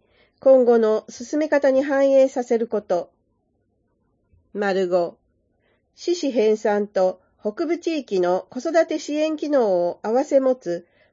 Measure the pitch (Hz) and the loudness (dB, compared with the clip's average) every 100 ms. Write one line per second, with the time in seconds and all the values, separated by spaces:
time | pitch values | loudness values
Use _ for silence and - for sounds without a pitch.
0 | _ _ _ _ 269 262 240 233 220 214 | _ _ _ _ 4 6 6 4 2 0
1 | - - 240 302 311 285 285 262 285 277 | -4 -18 -8 -4 0 0 2 2 0 0
2 | 277 269 269 262 240 233 226 208 - 175 | 4 4 2 0 -2 -2 -2 -6 -2 -4
3 | - _ _ _ _ _ _ _ _ _ | -4 _ _ _ _ _ _ _ _ _
4 | _ _ _ _ _ 196 202 190 180 175 | _ _ _ _ _ -6 -4 -2 0 0
5 | 170 - _ _ _ _ _ _ _ - | -2 -8 _ _ _ _ _ _ _ -10
6 | - 349 277 233 214 214 220 208 208 190 | -6 -4 -2 0 0 0 0 -2 -2 -2
7 | 185 - _ _ 208 208 320 339 339 320 | -2 -2 _ _ -8 -6 -4 -4 -4 -6
8 | 240 190 175 180 - 247 330 330 330 311 | -4 -2 0 -2 -4 -8 -2 0 0 -4
9 | - 294 311 302 302 285 214 180 175 - | -6 -4 -4 -4 -2 0 2 0 -2 -4
10 | 208 247 294 269 262 254 175 170 - _ | -4 -2 2 2 2 -2 -4 -8 -10 _
11 | _ | _